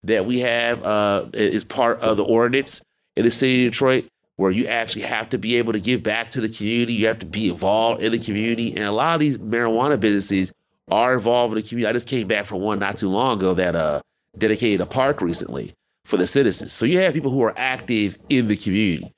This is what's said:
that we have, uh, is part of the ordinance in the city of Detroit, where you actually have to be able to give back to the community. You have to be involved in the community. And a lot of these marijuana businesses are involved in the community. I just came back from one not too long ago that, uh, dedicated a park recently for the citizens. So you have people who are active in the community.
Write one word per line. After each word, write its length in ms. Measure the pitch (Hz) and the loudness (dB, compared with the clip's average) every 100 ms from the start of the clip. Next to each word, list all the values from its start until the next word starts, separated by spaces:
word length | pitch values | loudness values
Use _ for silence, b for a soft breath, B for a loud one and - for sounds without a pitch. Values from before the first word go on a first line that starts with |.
that 220 | 92 107 98 | 0 0 2
we 140 | 123 | 0
have, 420 | 123 117 120 120 107 | 0 0 0 -2 0
uh, 400 | 107 104 101 - | 0 2 0 -2
is 300 | - 107 107 | 0 0 0
part 360 | 113 - 120 117 | -4 0 0 2
of 160 | 110 104 | 0 0
the 60 | |
ordinance 580 | - 113 120 131 139 - _ _ _ - | 2 2 4 0 -2 -4 _ _ _ 0
in 80 | |
the 80 | 113 | 2
city 340 | - 135 127 123 | 4 2 4 2
of 60 | |
Detroit, 340 | 117 135 131 - _ _ - | 2 2 2 -2 _ _ -2
where 160 | 95 | 0
you 140 | 95 - | 0 0
actually 360 | 117 113 110 | -2 -4 -6
have 260 | - 110 113 | -4 -6 -4
to 80 | 123 | -4
be 180 | 107 120 | 0 0
able 160 | 117 | 0
to 60 | 107 | -2
give 240 | 98 123 | 0 -2
back 280 | 95 107 113 | 0 -4 -4
to 100 | 135 | -4
the 80 | 110 | -4
community. 440 | 110 104 117 117 | -4 -2 0 0
You 140 | 113 110 | 0 0
have 120 | 113 | 0
to 60 | 87 | -6
be 240 | 101 107 | -2 -2
involved 520 | 85 95 110 113 113 | 0 0 2 2 2
in 80 | 113 | 0
the 80 | 117 | -2
community. 520 | 113 104 113 113 117 90 | -2 -2 -2 -2 -4 -4
And 80 | |
a 80 | 104 | -2
lot 220 | 107 147 | 0 0
of 60 | 165 | 2
these 160 | 151 120 | 0 -2
marijuana 600 | 107 117 117 113 135 139 | -2 -2 0 2 2 2
businesses 520 | 107 104 95 98 92 - _ _ - | 2 2 0 0 -2 -6 _ _ -2
are 220 | 101 123 | 2 2
involved 400 | 127 107 120 120 110 | 2 2 2 2 -2
in 60 | |
the 40 | 110 | -4
community. 220 | 120 110 | -2 0
I 40 | |
just 140 | 120 120 | -2 -2
came 180 | 131 98 | -4 0
back 180 | 107 101 | -2 -2
from 140 | 98 | -4
one 200 | 104 101 | -2 -2
not 180 | 98 101 | -2 -2
too 120 | 98 | 0
long 280 | 98 131 107 | 2 0 2
ago 160 | 92 | 2
that, 220 | 90 90 85 | 2 0 0
uh, 260 | 78 71 - _ _ - | 0 -2 -6 _ _ -2
dedicated 440 | 110 107 117 98 | 0 2 2 0
a 40 | 87 | 0
park 360 | 131 135 147 | 0 0 0
recently 500 | 90 85 - 65 58 - _ _ - | -2 -2 -4 -8 -10 -14 _ _ -4
for 120 | 101 | 0
the 100 | 90 | 2
citizens. 460 | 139 123 90 - | 4 2 0 -4
So 120 | - 117 | -2 0
you 120 | 175 | 2
have 160 | 185 | 2
people 180 | 160 143 | 0 -2
who 100 | 135 | 2
are 100 | 113 - | 0 0
active 640 | 131 131 - 113 104 - - | -4 -4 -2 0 0 -4 0
in 220 | 135 113 | 0 2
the 80 | 104 | 0
community. 480 | - 95 107 80 - | 0 0 0 -2 -6